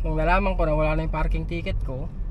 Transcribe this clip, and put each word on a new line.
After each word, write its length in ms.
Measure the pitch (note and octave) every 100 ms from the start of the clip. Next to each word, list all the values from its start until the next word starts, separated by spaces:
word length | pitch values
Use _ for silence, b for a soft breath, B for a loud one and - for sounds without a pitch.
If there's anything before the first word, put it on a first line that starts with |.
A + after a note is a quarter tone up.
nung 160 | E3 D#3
nalaman 400 | D#3 F#3 G3+ F3
ko 80 | D#3+
na 80 |
wala 240 | D3+ D#3 D#3
na 80 | D#3+
yung 80 |
parking 320 | D#3 D3 D3 D#3+
ticket 320 | E3+ F#3+ - -
ko, 240 | B2+ - - -